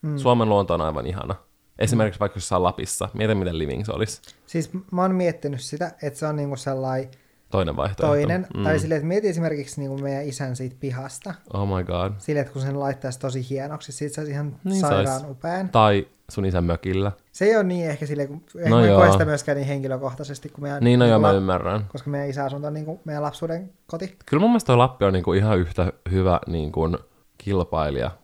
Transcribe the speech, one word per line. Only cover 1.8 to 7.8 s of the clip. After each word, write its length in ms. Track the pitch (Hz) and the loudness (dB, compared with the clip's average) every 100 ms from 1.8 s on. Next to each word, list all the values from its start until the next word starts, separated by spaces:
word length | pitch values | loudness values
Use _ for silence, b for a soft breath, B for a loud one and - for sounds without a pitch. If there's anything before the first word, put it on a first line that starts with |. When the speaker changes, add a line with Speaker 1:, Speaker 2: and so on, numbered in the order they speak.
| 107 117 107 92 | 0 2 2 0
Speaker 2:
vaikka 180 | 101 - | -4 -4
jossain 260 | - 92 | -4 0
Lapissa. 460 | 90 - 113 - 95 | 0 -2 -8 -6 -6
Mieti, 220 | 98 107 104 | -2 0 0
miten 220 | 90 82 | 0 -2
living 280 | 76 64 107 | -4 -4 -6
se 60 | |
olisi. 300 | 80 107 - B B _ | -4 -6 -8 B B _
Speaker 1:
Siis 240 | 165 156 180 - | -6 -6 -10 -8
mä 100 | 180 | -2
oon 140 | 190 185 | 0 2
miettinyt 460 | 180 160 147 135 | 0 -2 -6 -8
sitä, 300 | - 147 175 - | -10 -8 -8 -6
että 180 | 147 135 | -10 -6
se 60 | 156 | -6
on 80 | 151 | -4
niinku 200 | 143 135 | -4 -6
sellainen 540 | - 135 131 131 135 b b b _ | -6 -4 -4 -4 -6 b b b _
Speaker 2:
Toinen 240 | 101 85 | -2 0
vaihtoehto. 320 | 71 | -2